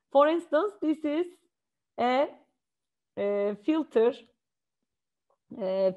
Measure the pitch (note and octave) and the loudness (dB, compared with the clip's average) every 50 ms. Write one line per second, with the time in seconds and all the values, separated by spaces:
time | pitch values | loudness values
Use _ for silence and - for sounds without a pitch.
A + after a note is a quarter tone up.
0 | _ _ - C#4 C#4+ D#4 E4 E4+ E4 - C#4+ D#4 G4+ G#4 - - F4 D#4 D#4 D#4 | _ _ 4 4 4 4 2 0 -2 -2 0 0 0 -2 -4 -4 -2 -2 -2 -2
1 | D#4 D4 D4 D#4+ F4+ F4 - _ _ _ _ _ _ _ _ _ _ _ - - | -4 -4 -4 -4 -4 -6 -10 _ _ _ _ _ _ _ _ _ _ _ -6 -4
2 | A#3+ B3 B3+ C4+ D4+ - - - _ _ _ _ _ _ _ _ _ _ _ _ | -2 0 2 0 0 -2 -4 -14 _ _ _ _ _ _ _ _ _ _ _ _
3 | _ _ - - G3+ G3+ G3+ G3+ G3+ G#3 G#3 G#3 - D#4 D#4 D#4+ C#4+ - - A3+ | _ _ -8 -4 -2 -2 0 0 -2 -2 -4 -4 -2 -2 -2 -2 -2 0 2 2
4 | A3+ A#3+ - - - _ _ _ _ _ _ _ _ _ _ _ _ _ _ _ | 2 2 0 -2 -12 _ _ _ _ _ _ _ _ _ _ _ _ _ _ _
5 | _ _ _ _ _ _ _ _ _ - - A#3+ G3 F#3 F#3+ F#3+ G3 F#3+ F#3 | _ _ _ _ _ _ _ _ _ -18 -12 -8 -6 -4 -2 0 0 0 -2